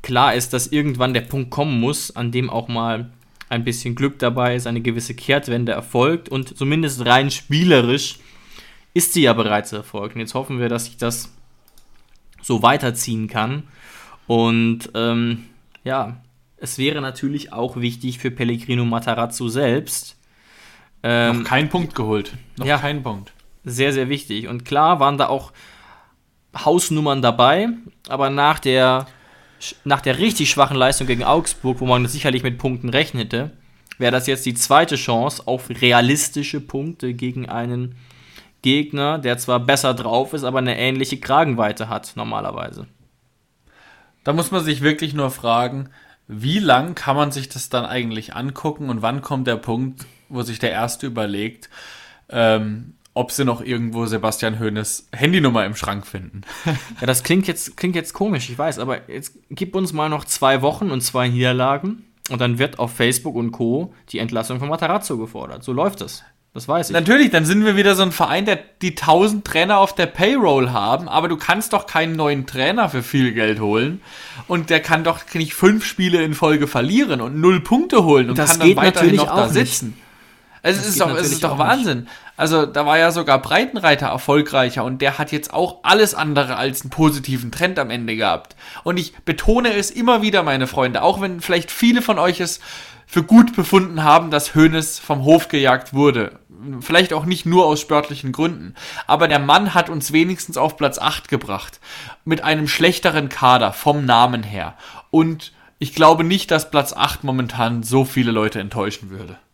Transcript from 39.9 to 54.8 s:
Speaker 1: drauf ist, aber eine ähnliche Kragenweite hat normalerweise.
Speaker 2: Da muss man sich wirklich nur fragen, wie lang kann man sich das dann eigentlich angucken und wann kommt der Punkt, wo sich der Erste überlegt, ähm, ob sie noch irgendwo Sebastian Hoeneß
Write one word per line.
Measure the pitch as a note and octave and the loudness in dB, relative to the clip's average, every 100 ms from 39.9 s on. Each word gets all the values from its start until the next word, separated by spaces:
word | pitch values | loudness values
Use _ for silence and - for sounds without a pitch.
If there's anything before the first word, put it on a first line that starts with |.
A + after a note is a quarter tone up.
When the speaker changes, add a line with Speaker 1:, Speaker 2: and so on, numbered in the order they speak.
Speaker 1:
drauf | A#2+ A2+ A#2 C3+ | -2 -2 -2 -2
ist, | D3+ | -4
aber | B2+ C3 | -4 -2
eine | B2+ - | -2 -2
ähnliche | B2+ C3 - C3 | -2 -2 -4 -6
Kragenweite | - C#3 D#3 A#2 G#2 G#2 A2+ | 0 2 2 0 -2 -2 -8
hat | G#2+ - | -8 -10
normalerweise. | - A2+ G#2+ G2 - - - - _ _ _ _ _ _ _ _ _ _ _ _ _ | -12 -8 -6 -6 -8 -12 -14 -20 _ _ _ _ _ _ _ _ _ _ _ _ _
Speaker 2:
Da | - | -2
muss | D#3 E3+ | -2 -2
man | F#3+ | -2
sich | D#3 C#3 | -2 0
wirklich | D3 D3+ D#3+ | 0 0 -4
nur | D3 C3+ | -4 -4
fragen, | - A#2 A#2 B2 C3+ C3+ _ _ _ - | -4 0 0 0 -6 -12 _ _ _ -16
wie | G#2+ B2+ F#3+ | -8 -2 0
lang | F3+ B2+ E3 | 4 4 2
kann | E3+ - C#3 | -6 -2 0
man | D3 | 0
sich | C#3 C3 | -2 -10
das | B2+ - | -12 -6
dann | B2 A#2 | -4 -4
eigentlich | B2+ A#2 A2 G#2+ - | -6 -4 -6 -10 -10
angucken | C3+ C3 D#3 D3+ C#3 | -10 -6 -8 -6 -8
und | A2+ | -4
wann | A2+ C#3 | -2 -4
kommt | C3 C3+ B2 | -6 -4 -2
der | A2+ | -4
Punkt, | - A#2 C3 C3 - _ _ | -4 -4 -4 -8 -20 _ _
wo | B2+ | -8
sich | A#2+ A2 | -8 -4
der | A2+ | -4
Erste | F#2 A#2+ - C#3 | -2 -6 -6 -8
überlegt, | A#2 G#2 G2+ A2 A#2 - - - - - _ _ | -6 -6 -6 -8 -12 -20 -20 -20 -20 -20 _ _
ähm, | A#2+ A2+ A2 G#2+ G#2+ B2 _ _ | 2 2 2 0 -8 -12 _ _
ob | - B2 | -6 -4
sie | - | -2
noch | C3 A#2 | -2 -2
irgendwo | - A#2+ A#2 A2+ A#2 | -4 -4 -4 -4 -4
Sebastian | A2 A2 G#2+ A2+ A2+ | -2 -2 -2 -4 -2
Hoeneß | A2 G#2+ | -4 -4